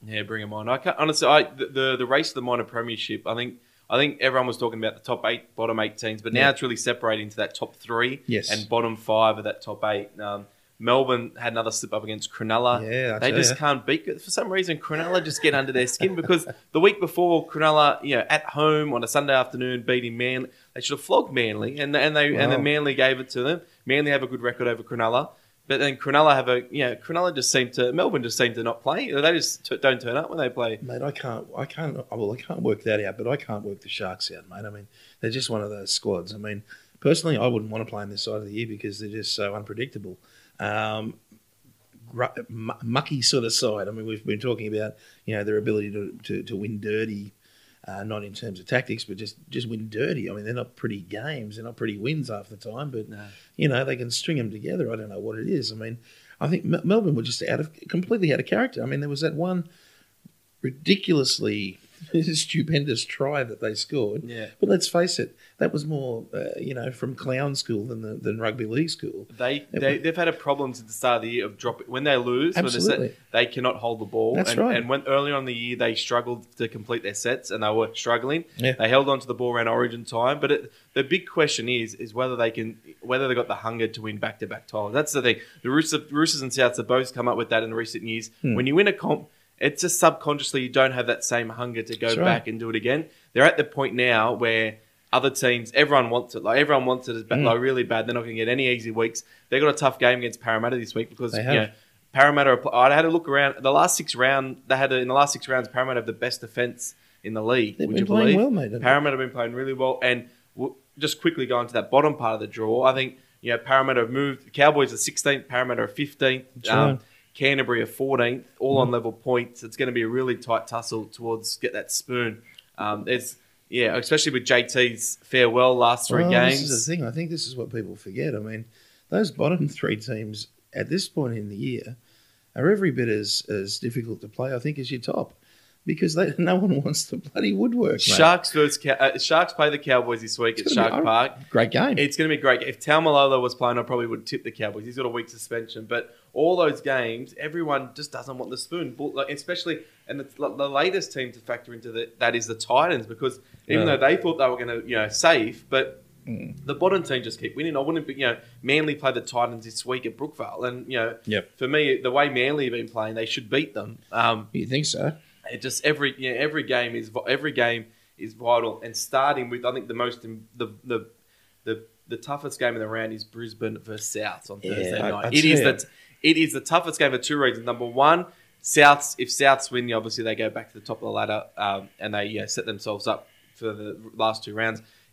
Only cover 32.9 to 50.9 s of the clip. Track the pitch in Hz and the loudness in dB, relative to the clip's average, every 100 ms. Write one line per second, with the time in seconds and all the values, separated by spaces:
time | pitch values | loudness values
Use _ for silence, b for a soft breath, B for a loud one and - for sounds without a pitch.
32.9 | 107 98 104 117 139 - 104 104 98 - | -2 -2 -6 -6 -6 -6 -8 -8 -12 -12
33.9 | - 95 92 - 90 - 92 104 104 101 | -8 -8 -8 -10 -12 -18 -16 -14 -16 -20
34.9 | b b b 117 127 123 110 104 104 95 | b b b -6 -4 -4 -4 -4 -8 -4
35.9 | - 107 92 90 107 107 104 - B B | -4 -2 -4 -4 -10 -10 -10 -14 B B
36.9 | B 143 160 165 123 123 113 107 110 107 | B 2 2 2 2 2 0 -2 -8 -8
37.9 | 104 101 101 - 107 101 107 113 104 107 | -8 -8 -8 -6 -6 -6 -8 -8 -8 -10
38.9 | 98 107 110 101 - 101 104 104 107 135 | -10 -10 -8 -6 -4 -4 -6 -10 -8 -8
39.9 | 104 98 90 b b b b 104 107 110 | -10 -14 -16 b b b b -4 -2 -2
40.9 | 107 110 - _ _ _ _ _ _ _ | -4 -8 -12 _ _ _ _ _ _ _
41.9 | _ - 117 123 - 117 113 113 - 113 | _ -10 -4 -4 -4 -12 -10 -8 -6 -2
42.9 | 127 147 139 117 139 117 - 123 104 98 | -2 0 0 2 2 2 0 0 0 -4
43.9 | 110 110 110 - 104 127 113 107 107 107 | -6 -8 -6 -4 -4 -2 -4 -4 -4 -4
44.9 | - b b - 107 104 107 107 107 104 | -8 b b -6 -4 0 0 2 0 -2
45.9 | 104 98 - - 98 101 101 104 104 104 | -6 -10 -10 -8 -8 -6 -8 -6 -6 -4
46.9 | 107 110 101 101 _ b b b b - | -2 -4 -6 -12 _ b b b b -14
47.9 | 95 107 107 101 98 117 92 92 127 127 | -10 -8 -8 -10 -12 -12 -12 -4 -2 -2
48.9 | 113 - 101 104 - - 131 117 110 110 | -8 -10 -12 -12 -16 -10 -8 -8 -8 -8
49.9 | 110 151 151 90 101 107 123 123 - 123 | -4 -4 -4 -6 -8 -8 -8 -10 -8 -8